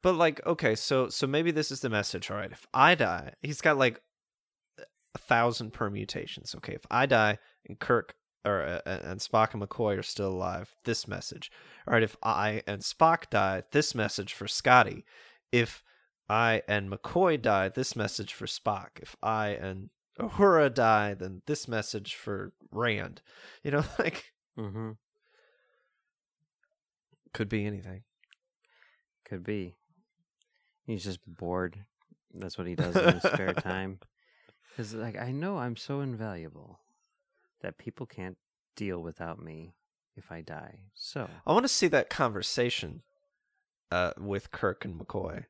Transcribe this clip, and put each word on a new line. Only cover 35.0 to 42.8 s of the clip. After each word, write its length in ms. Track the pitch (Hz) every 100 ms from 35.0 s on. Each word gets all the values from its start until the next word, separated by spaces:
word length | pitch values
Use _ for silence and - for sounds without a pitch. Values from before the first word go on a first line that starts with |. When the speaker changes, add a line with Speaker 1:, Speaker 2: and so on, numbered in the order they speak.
| 113 101
Speaker 2:
"I 140 | 120
know 260 | 135 175 196
I'm 180 | 123 113
so 240 | - 139
invaluable 800 | 139 117 110 90 82 78 - - _ _ _ _ _ _ _ _
that 160 | - -
people 280 | - - 123
can't 320 | - 92 92 _ _ _ -
deal 260 | 104 87
without 380 | 82 78 85 82
me 340 | 80 80 85 _ _ _ _ -
if 140 | -
I 100 | 82
die. 400 | 82 76 - - -
So" 360 | _ - - 101 - -
Speaker 1:
I 60 |
wanna 140 | 180 262
see 180 | - 185
that 220 | 147 -
conversation, 920 | - 131 101 87 - 123 -